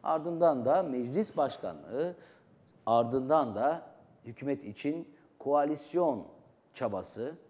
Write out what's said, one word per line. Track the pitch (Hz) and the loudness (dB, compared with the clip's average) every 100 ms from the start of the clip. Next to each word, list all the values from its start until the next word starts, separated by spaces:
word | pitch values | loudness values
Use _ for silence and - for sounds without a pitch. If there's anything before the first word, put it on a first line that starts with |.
Ardından | - 160 165 165 170 135 123 | -2 0 -2 4 4 4 4
da | 175 | 2
meclis | 175 127 120 160 214 165 | 2 -2 -2 -2 0 0
başkanlığı, | 135 - 95 76 76 123 175 175 - - _ _ _ _ - | 0 -2 -8 -10 -8 -4 -4 -6 -16 -20 _ _ _ _ 2
ardından | 117 117 131 131 156 123 101 | 4 4 0 2 2 2 0
da | 139 170 - - - _ 117 | 0 0 -6 -20 -20 _ -18
hükümet | 113 135 135 104 | -8 -4 -4 -6
için | 104 143 165 - - _ _ | -6 -4 -4 -8 -18 _ _
koalisyon | 135 147 147 151 - 175 165 113 - - - _ _ | 0 2 2 -2 -2 2 2 0 -6 -18 -20 _ _
çabası, | - 117 98 92 104 127 165 - | -6 -4 -4 -6 -8 -8 -10 -18